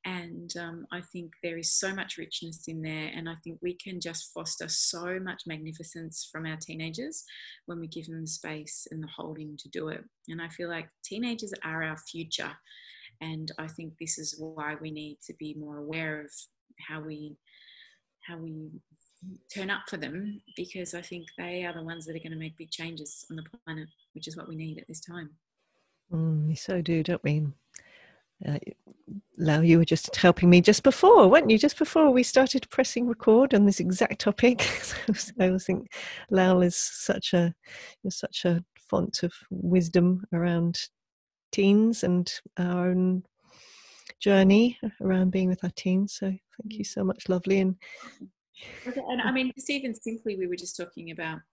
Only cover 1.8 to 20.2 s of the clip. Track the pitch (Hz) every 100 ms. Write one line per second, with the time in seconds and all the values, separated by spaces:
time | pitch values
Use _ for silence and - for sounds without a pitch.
1.8 | 190 190 190 - 165 - 165 165 - 160
2.8 | 156 156 151 170 165 165 170 165 175 175
3.8 | 190 180 175 165 - 170 165 - 165 -
4.8 | - 175 175 185 185 - 170 156 156 160
5.8 | 165 165 165 - - 160 160 156 160 160
6.8 | 160 165 277 320 - - - - - 170
7.8 | 165 170 160 160 160 - 165 151 151 -
8.8 | - 160 151 - 165 156 151 147 - 170
9.8 | 156 - - _ - 165 165 165 170 165
10.8 | 165 _ - 202 247 233 214 190 160 160
11.8 | 160 156 - 165 165 - - - _ -
12.8 | - - - _ 160 160 156 - 160 160
13.8 | 165 160 165 - 156 - 160 156 151 151
14.8 | 156 151 151 147 - 160 156 151 147 147
15.8 | 147 160 160 151 147 - - _ _ _
16.8 | - 156 156 151 151 151 _ _ _ -
17.8 | - _ _ _ - 170 165 156 156 160
18.8 | _ _ _ _ 185 185 _ 196 190 196
19.8 | - 175 139 165